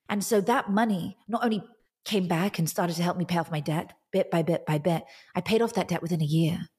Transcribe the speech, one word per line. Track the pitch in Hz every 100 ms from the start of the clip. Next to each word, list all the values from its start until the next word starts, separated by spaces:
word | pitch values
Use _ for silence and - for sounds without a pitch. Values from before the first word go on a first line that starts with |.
| -
And | 208
so | 190 214
that | 190 254 202
money | 202 226 185 165 - -
not | 226
only | 240 208 - _ _ _
came | - 214 175
back | 165 202 -
and | 160
started | - 175 165
to |
help | 175 175
me |
pay | 170 170
off | 160
my | 151
debt | 143 156 - - _
bit | 190 -
by | 170
bit | 160 165 -
by | 151
bit, | 175 160 - - - 175
I |
paid | 175 220
off | 226
that | 190 175
debt | 175
within | 165 170
a |
year. | 147 160 160 175 -